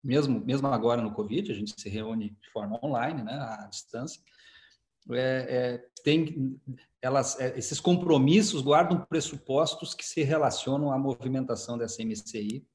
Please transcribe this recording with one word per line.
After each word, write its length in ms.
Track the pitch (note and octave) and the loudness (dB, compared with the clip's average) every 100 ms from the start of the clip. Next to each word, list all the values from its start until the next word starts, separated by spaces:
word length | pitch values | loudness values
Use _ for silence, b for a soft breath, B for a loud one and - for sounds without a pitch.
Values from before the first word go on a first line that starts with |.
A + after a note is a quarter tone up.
mesmo, 380 | C3+ C3+ C#3 A#2 | 2 2 2 0
mesmo 280 | G#2+ C3+ C#3 | 0 0 0
agora 340 | B2 A#2 A#2+ | 2 2 2
no 100 | A2 | 0
covid, 400 | G#2+ G#2 C3 G#3 | -4 -4 -4 -4
a 40 | G2+ | -6
gente 180 | G#2 - | -6 -10
se 120 | G#2 | -8
reúne 400 | G#2 A2 A2+ G#2 - | -8 -4 -4 -6 -10
de 80 | _ | _
forma 300 | A2 G2+ A#2 | -8 -6 -6
online, 420 | D3+ B2 C3 D#3+ | -4 -2 -2 -4
né, 100 | A2 | -8
à 340 | C3+ A#2+ A2 G2+ | -8 -8 -10 -14
distância. 540 | - - A2+ C#3+ - _ b b b b b _ _ - | -16 -12 -10 -10 -12 _ b b b b b _ _ -6
É, 60 | A#2+ C3 C3 B2 | -2 0 -2 -2
é, 360 | B2 B2 A#2+ - - | -2 0 -4 -10 -4
tem, 560 | - D#3 D#3+ D#3+ C3 C3 - B2+ B _ | 2 2 2 -2 -4 -4 -12 -14 B _
elas, 380 | B2+ C3+ C3 - | 0 2 0 -2
é, 200 | B2+ B2 | -4 -4
esses 200 | - C#3+ | -6 0
compromissos 840 | - F3+ F3+ D3 C3+ F#3 G#3 D3 | 2 2 6 6 8 6 6 0
guardam 440 | C3 D3+ F3 F3+ - | 4 6 6 2 0
pressupostos 880 | D#3+ - C#3 - C3+ D#3+ - E3+ | -4 -4 -10 0 2 2 -2 -10
que 100 | - | -10
se 200 | - - | -6 -2
relacionam 680 | C#3 D#3 C#3 - - C#3 D3 | 2 4 2 0 -2 0 0
à 60 | C3 | 0
movimentação 800 | C#3 A#2+ B2+ C3 B2+ A2+ - A#2+ | 0 -2 -2 -2 -2 -4 -4 -6
dessa 240 | A2+ - | -4 -4
M 140 | A2+ G#2+ | -4 -4
C 260 | - A2 | -8 -6
I 260 | G#2 B2+ - | -4 -6 -10